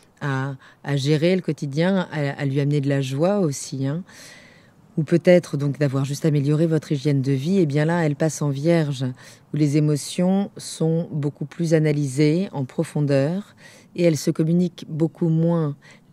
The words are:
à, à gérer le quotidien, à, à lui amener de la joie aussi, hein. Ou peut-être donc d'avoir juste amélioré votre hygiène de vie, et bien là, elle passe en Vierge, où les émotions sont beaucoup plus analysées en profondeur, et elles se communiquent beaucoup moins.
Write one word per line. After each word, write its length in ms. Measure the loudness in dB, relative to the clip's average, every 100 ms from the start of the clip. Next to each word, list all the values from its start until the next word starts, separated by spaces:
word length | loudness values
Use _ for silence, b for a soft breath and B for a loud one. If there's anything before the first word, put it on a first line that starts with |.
| B _
à, 340 | -4 -4 -4 -8 B B
à 120 | -4 -2
gérer 380 | 2 2 4 2
le 60 |
quotidien, 680 | 0 -6 -4 0 0 0 -2
à, 180 | -4 -4
à 160 | -4 -2
lui 140 | 0
amener 220 | 0 0
de 80 | 0
la 120 | 0
joie 380 | -2 0 0 2
aussi, 480 | 0 -2 -8 -6 -4
hein. 160 | -4 -8 B B B B B B _ -10 -6
Ou 60 |
peut-être 540 | 0 2 6 4 4 -2
donc 200 | -4 0
d'avoir 280 | -2 0 -2
juste 180 | -2
amélioré 440 | 0 0 2 2 2
votre 260 | 0 -2
hygiène 280 | -2 0 0
de 120 | 2
vie, 240 | 0 0 0
et 80 | 2
bien 180 | 2
là, 220 | 0 2 0
elle 100 | 0
passe 260 | -2 0
en 60 | -2
Vierge, 560 | 0 2 2 2 -2 -6 -6 B B _
où 40 | 0
les 180 | 2 2
émotions 760 | 2 0 -4 -2 0 0 -2 -8
sont 540 | -14 -4 0 0 -2
beaucoup 320 | -4 -4 -6
plus 300 | -10 -6 0
analysées 720 | 2 2 0 -2 2 2 2 -2
en 100 | -4
profondeur, 920 | -6 -4 -4 -2 0 2 0 -2 -8 -16 B B B 0
et 60 |
elles 120 | 2 2
se 160 | 0
communiquent 540 | 0 0 2 0 -4 -10
beaucoup 400 | -2 -2 0 0
moins. 480 | 2 2 2 -2 -4 B B _